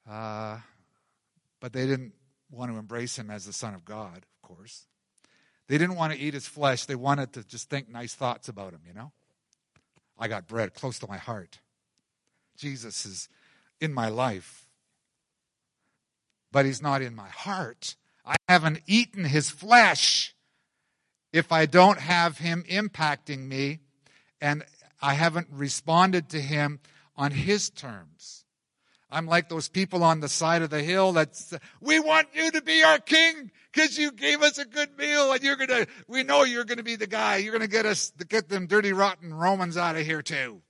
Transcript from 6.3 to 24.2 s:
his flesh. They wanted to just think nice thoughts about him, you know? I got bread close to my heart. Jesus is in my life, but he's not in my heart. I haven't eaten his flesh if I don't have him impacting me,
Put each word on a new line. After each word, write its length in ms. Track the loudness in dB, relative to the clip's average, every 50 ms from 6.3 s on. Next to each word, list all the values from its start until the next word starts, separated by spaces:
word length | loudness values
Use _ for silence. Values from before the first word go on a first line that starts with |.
| -8
his 120 | -8 -12 -14
flesh. 380 | -10 -2 0 0 0 0 -4
They 100 | -8 -10
wanted 380 | -6 -2 -2 -2 -2 -2 -8 -10
to 100 | -18 -18
just 260 | _ -16 -16 -12 _
think 200 | -10 -10 -10 _
nice 240 | -16 -14 -14 -14 -12
thoughts 340 | -6 -4 -4 -4 -6 -10 -16
about 260 | -14 -14 -14 -16 -16
him, 80 | -20 _ -20
you 60 | -20
know? 180 | -18 -18 -20 _ _ _ _ _ _ _ _ _ _ _ _ _ _ _ _ _ _ _ _ _ _
I 80 | -8 -8
got 200 | -8 -8 -10 _
bread 280 | -6 -4 -4 -4 _
close 240 | -10 -10 -10 -10 -10
to 80 | -12 -14
my 100 | -14 -14
heart. 420 | -12 -12 -12 -12 -12 -18 -20 -20 _ _ _ _ _ _ _ _ _ _ _ _ _ _ _ _ _ _ _
Jesus 500 | _ -10 -10 -10 -10 -12 -12 -10 -10 -10
is 240 | -10 -12 -14 -16 -16 _ _ _ _ _ _ _ _ _ _
in 100 | -6 -4 -2
my 160 | -2 -4 -4
life, 580 | -2 -2 -2 -2 -2 -6 -12 -16 -20 -20 _ _ _ _ _ _ _ _ _ _ _ _ _ _ _ _ _ _ _ _ _ _ _ _ _ _ _ _ _ _ _ _ _ _ _ _ _ _
but 140 | 2 2 2
he's 180 | 2 0 -4 -4
not 180 | -2 -2 -2
in 140 | -4 -6 -10
my 140 | -14 -18 -18
heart. 680 | -16 -14 -10 -8 -8 -8 -8 -10 -12 _ -14 -14 -14 _ _ _ _ _ _
I 120 | -4 -4 -4 _ 6
haven't 340 | 6 6 6 4 -2 -2 -4
eaten 400 | 0 2 2 2 0 -4 -6 -4
his 240 | 0 0 0 0 0
flesh 840 | -6 -10 2 6 8 8 8 8 4 2 2 2 2 0 -2 -4 _ _ _ _ _ _ _ _ _ _ _ _ _ _ _ _ _ _ _ _ 0
if 180 | 0 2 2
I 140 | 4 2 2
don't 340 | 6 8 8 10 10 8 4
have 380 | 0 0 2 2 2 0 -2 -4
him 260 | -6 -4 -4 -4 -6 -4
impacting 800 | -4 -4 -4 -4 _ -2 -2 -2 -2 -4 _ -12 -12 -10 -10 -8
me, 320 | -6 -4 -4 -4 -4 -8 _ _ _ _ _ _ _ _